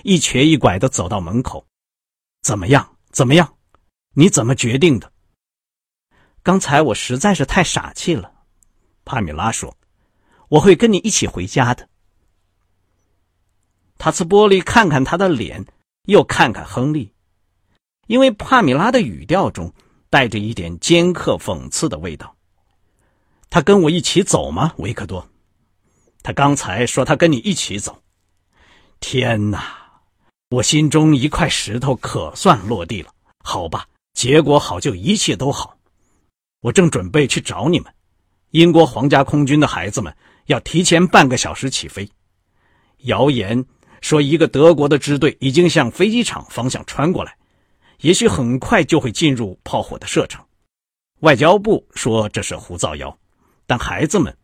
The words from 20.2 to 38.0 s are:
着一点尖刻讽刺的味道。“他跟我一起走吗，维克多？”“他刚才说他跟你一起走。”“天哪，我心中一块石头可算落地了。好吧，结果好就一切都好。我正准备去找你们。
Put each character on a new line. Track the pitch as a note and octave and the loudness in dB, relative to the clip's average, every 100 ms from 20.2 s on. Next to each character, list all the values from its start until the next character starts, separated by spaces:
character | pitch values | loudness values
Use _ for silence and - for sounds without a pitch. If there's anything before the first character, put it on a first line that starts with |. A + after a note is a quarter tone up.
| B2 | 0
着 | A2+ | -2
一 | G#2+ | -6
点 | A#2 E2+ E2+ | -8 -10 -8
尖 | - E3+ F3 | 2 2 2
刻 | F3 - F#2+ | -2 -2 -4
讽 | - F2 B1+ | -4 -10 -8
刺 | - D#3+ | -6 -6
的 | D2+ | -6
味 | F2 D2 | -10 -12
道。 | - _ _ _ _ _ _ _ _ _ _ _ _ | -18 _ _ _ _ _ _ _ _ _ _ _ _
“他 | F3 | -2
跟 | - G3+ | 4 4
我 | D#3 | 4
一 | F3 | 0
起 | - E3+ | 0 -2
走 | G3+ - D2+ | 0 -2 -2
吗， | D#2 D#3+ - | -2 -2 -4
维 | - | -10
克 | - F#2 | -10 -10
多 | F#2 - _ _ _ _ _ _ _ _ _ | -12 -14 _ _ _ _ _ _ _ _ _
？”“他 | - | -10
刚 | A2 C#3+ C#3+ | -2 0 0
才 | - F#2+ B2 | -4 -4 -4
说 | - | -2
他 | B2+ D3 | -2 2
跟 | E3+ | 2
你 | C3+ | 2
一 | G3+ | -2
起 | F3+ - G2 | -6 -6 -8
走。 | - - _ _ _ _ _ _ _ _ _ _ | -10 -16 _ _ _ _ _ _ _ _ _ _
”“天 | - C3+ A#2+ A2+ G#2 | -6 -4 -2 0 -2
哪， | F#2+ - - - _ _ _ _ _ _ | -4 -8 -16 -20 _ _ _ _ _ _
我 | B2 | -4
心 | - D3+ D3+ | 0 2 2
中 | D#3 D#3 D3 | 4 4 4
一 | C#3+ | 0
块 | - E3 | -2 -2
石 | - - A2+ | -4 -6 -6
头 | C3+ B2+ | -4 -4
可 | - - D#2+ - | -6 -8 -10 -2
算 | G3+ A2+ F#2+ | 2 2 0
落 | A2 E2+ | -8 -6
地 | G2+ | -10
了。 | D2+ _ _ _ | -12 _ _ _
好 | - G2+ E2+ | -10 -8 -8
吧， | G2+ - _ _ | -10 -12 _ _
结 | - A#2+ D3+ | -6 2 4
果 | D3 - | 4 2
好 | - F2+ | 0 -6
就 | D3 | -6
一 | B2 G#2+ G#3 | -6 -4 -2
切 | - G#2+ | -2 -4
都 | C3 | -4
好。 | - - _ _ _ _ _ _ _ _ _ | -6 -10 _ _ _ _ _ _ _ _ _
我 | A#2 | -2
正 | A#2+ F3 | 2 2
准 | - F2+ | 0 -2
备 | D3+ C3 | -2 0
去 | - | -2
找 | - F2+ A#2+ | -6 -6 -2
你 | F3 | -2
们。 | - _ | -4 _